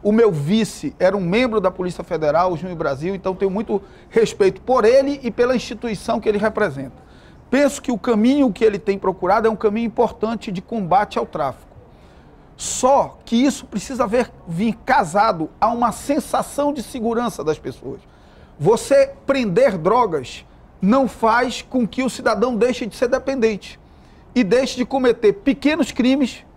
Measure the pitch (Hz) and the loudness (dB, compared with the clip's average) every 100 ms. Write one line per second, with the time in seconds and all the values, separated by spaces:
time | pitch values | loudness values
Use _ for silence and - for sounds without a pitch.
0 | 208 214 226 156 143 220 214 - 147 - | 2 4 4 2 0 0 0 -4 -10 0
1 | 180 196 170 208 254 220 185 180 180 - | 2 2 0 0 2 0 -2 -2 -8 -8
2 | 170 165 151 156 185 165 185 165 160 135 | -8 -2 0 2 0 -2 -8 -4 -4 -4
3 | 170 196 190 185 196 190 220 208 - - | -6 -4 -6 -2 -2 -2 -4 -4 -6 -20
4 | - 226 214 - 196 185 - 254 214 262 | -2 0 0 2 0 0 0 4 6 4
5 | 269 277 233 - 247 254 - 233 240 202 | 2 -2 -6 0 0 0 -4 -8 -8 -6
6 | - 233 214 208 214 220 202 135 139 - | -4 -2 0 0 0 0 -2 -2 -12 -16
7 | - - - - - 262 285 - - 226 | -20 -20 -20 -20 -2 2 2 0 -6 -4
8 | - 214 233 285 262 175 220 202 - 196 | 0 2 2 4 2 2 0 0 -4 -2
9 | 190 185 185 190 214 220 220 208 233 - | -2 -2 0 2 2 0 -2 0 -4 0
10 | 233 - 220 226 - 185 - 233 180 185 | -2 0 -6 -4 -8 -10 -8 -8 0 0
11 | 208 - 226 160 139 - - - - - | 0 -4 -6 -4 -6 -6 -20 -20 -20 -20
12 | - - - - - - - - 254 277 | -20 -20 -20 -20 -20 -14 -10 0 2 4
13 | 170 - - 233 269 - - 202 - 254 | 2 -6 -2 2 2 0 -8 -10 -8 -4
14 | 233 240 226 - - 165 226 - - 269 | 0 0 -2 -8 -10 -4 -2 -4 0 2
15 | 220 190 220 180 156 - 214 240 240 - | 2 2 2 0 -6 0 0 2 -2 -4
16 | - 285 - - - - 294 285 208 269 | -2 -2 0 -4 -4 -2 -2 -2 -10 -6
17 | 226 226 240 - 151 151 139 127 127 123 | -2 -2 -4 -4 -4 -4 -8 -12 -14 -14
18 | - - - - - - 147 220 - 277 | -18 -20 -20 -20 -20 -2 0 0 4 4
19 | 269 - - 269 226 180 269 160 156 240 | 4 -2 -2 -2 0 2 2 2 2 2
20 | 226 156 123 - - - - - 185 262 | 2 -2 -6 -16 -20 -20 -20 -2 2 4
21 | 254 - 226 233 254 - - 254 220 - | 2 0 2 2 0 -4 -4 -2 -2 -2
22 | 262 - 247 208 247 233 240 240 233 - | -4 -2 -2 0 0 2 0 0 -6 -4
23 | 240 262 262 269 226 202 - - - - | -2 0 -2 0 0 -2 -10 -20 -20 -20
24 | - - - - 196 233 262 - 247 269 | -20 -20 -4 0 2 2 0 -4 -2 0
25 | 254 240 214 196 - 247 285 320 269 - | 2 4 2 2 -2 0 0 0 -2 0
26 | 247 269 254 - - | 2 2 0 -4 -20